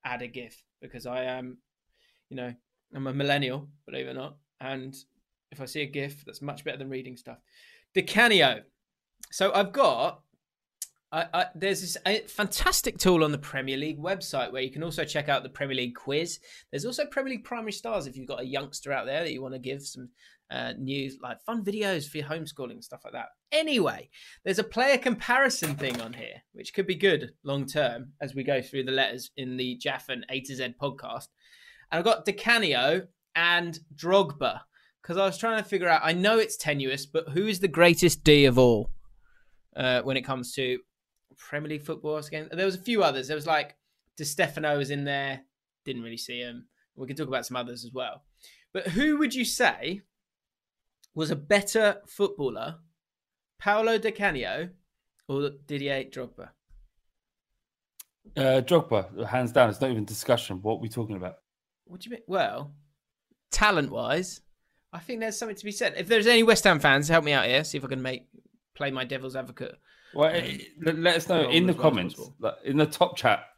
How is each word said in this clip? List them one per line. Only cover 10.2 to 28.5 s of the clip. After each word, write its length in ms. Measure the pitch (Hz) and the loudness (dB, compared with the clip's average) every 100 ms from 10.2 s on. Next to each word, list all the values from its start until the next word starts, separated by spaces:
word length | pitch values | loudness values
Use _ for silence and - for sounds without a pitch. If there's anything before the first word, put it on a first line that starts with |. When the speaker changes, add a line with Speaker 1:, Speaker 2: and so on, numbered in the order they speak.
| _ _ _ _ _ _ - _ _ | _ _ _ _ _ _ -16 _ _
Speaker 1:
I, 140 | 156 170 | -4 -2
I, 140 | 170 185 | 0 -2
there's 260 | 160 190 196 | -2 -2 -2
this, 140 | 185 - - | -4 -4 -2
a 140 | - | -2
fantastic 760 | - - 208 - - 370 - - | -4 -4 -2 0 0 2 -2 0
tool 240 | 190 175 | 4 6
on 100 | 151 | 4
the 60 | 147 | 0
Premier 380 | 147 139 135 135 | -6 -8 -4 -4
League 220 | 151 147 | -4 -6
website 500 | 160 190 - 139 123 | -4 -6 -4 -4 -4
where 120 | 131 | -4
you 80 | 131 | -6
can 120 | 139 | -4
also 220 | 165 151 | -8 -4
check 240 | 151 156 143 | -4 -4 0
out 140 | 139 | -2
the 60 | 131 | -2
Premier 260 | - 139 131 | -8 -4 -2
League 180 | 123 | -4
quiz. 440 | 120 - 139 170 - - - _ | -6 -4 -2 -2 -8 -16 -20 _
There's 140 | 143 202 | -8 -8
also 180 | 247 294 | -4 -4
Premier 280 | 285 269 | -4 -4
League 100 | 247 | -6
Primary 280 | - 240 220 | -8 -10 -8
Stars 340 | 202 233 214 135 | -10 -6 -6 -6
if 100 | 131 | -12
you've 120 | 131 | -10
got 120 | 123 | -8
a 60 | 127 | -6
youngster 460 | 139 139 - 139 | -6 -6 -12 -6
out 120 | 139 113 | -4 -2
there 160 | 143 | -4
that 100 | 170 | -4
you 100 | 127 | -6
wanna 160 | 131 131 | -8 -10
give 240 | 123 139 | -8 -10
some, 260 | 139 - 123 _ _ _ _ | -10 -16 -18 _ _ _ _
uh, 220 | 127 123 117 | -8 -8 -8
new, 320 | 131 139 135 135 | -6 -4 -6 -10
like, 180 | 123 120 | -12 -12
fun 200 | - 233 | -8 -6
videos 440 | 202 208 202 180 139 | -4 -4 -2 -4 -6
for 100 | 156 | -10
your 80 | 143 | -8
homeschooling 460 | 160 156 - 127 | -8 -8 -10 -12
and 120 | 113 | -12
stuff 180 | - 131 | -18 -18
like 80 | - | -14
that. 140 | 127 113 _ _ | -14 -14 _ _
Anyway, 560 | 302 311 269 151 - - - - - | -2 2 2 0 -2 -12 -20 -20 -12
there's 140 | - 190 | -4 -2
a 60 | |
player 320 | 220 - 262 269 | -2 0 4 4
comparison 760 | 262 233 - 247 269 - 156 143 | 2 -2 0 2 2 0 -4 -4
thing 220 | 139 120 | -4 -4
on 140 | 113 | -8
here, 280 | 120 120 113 _ | -12 -16 -16 _
which 200 | - - | -18 -10
could 140 | - 190 | -6 -4
be 80 | |
good 380 | 175 196 156 123 _ | 2 4 2 -2 _
long 220 | 143 139 135 | -6 -4 -4
term 460 | 151 135 120 127 - | 0 0 -2 -14 -12
as 120 | 139 | -10
we 80 | 131 | -6
go 180 | 131 | -2